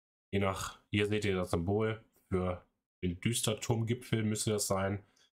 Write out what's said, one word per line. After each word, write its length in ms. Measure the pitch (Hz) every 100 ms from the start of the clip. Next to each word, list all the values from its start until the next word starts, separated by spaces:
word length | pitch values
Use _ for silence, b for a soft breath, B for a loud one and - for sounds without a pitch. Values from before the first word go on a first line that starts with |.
| _ _ _
Je 60 | 98
nach, 420 | 98 92 - - _
hier 160 | 104 104
seht 180 | 107
ihr 120 | 101 92
das 160 | 90
Symbol 520 | 87 85 104 110 110 - _ _
für 340 | 92 90 85 - _ _ _
den 180 | 92 87
Düsterturmgipfel 1000 | 113 120 - 107 - 113 113 - - 113
müsste 260 | 107 107 -
das 160 | 104 -
sein. 400 | 95 98 101 b b b